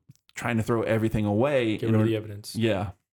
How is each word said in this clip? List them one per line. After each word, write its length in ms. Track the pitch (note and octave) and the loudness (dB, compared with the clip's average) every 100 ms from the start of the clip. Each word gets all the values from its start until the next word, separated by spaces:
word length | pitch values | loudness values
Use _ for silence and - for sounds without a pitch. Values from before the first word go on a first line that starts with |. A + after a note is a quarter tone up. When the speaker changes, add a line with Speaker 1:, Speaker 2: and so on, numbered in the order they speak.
| - _ _ - | -20 _ _ -8
Speaker 1:
trying 220 | A#2+ A2+ | -4 -2
to 60 | |
throw 180 | G#2+ A2+ | 0 0
everything 420 | E2+ A2 A2 A2 G#2 | 0 0 0 0 0
away 520 | G2+ C#3 C3+ A2+ G#2+ | 2 2 2 0 0
Speaker 2:
Get 60 | |
Speaker 1:
in 40 | A#2 | 2
Speaker 2:
rid 60 | G#2+ | 2
of 40 | |
Speaker 1:
order 80 | A2 | 2
Speaker 2:
the 60 | A2 | 0
evidence. 380 | G#2 G2+ - A2 | -4 -12 -10 -2
Speaker 1:
Yeah, 360 | A2+ F#2+ F#2 - _ | 0 0 -4 -8 _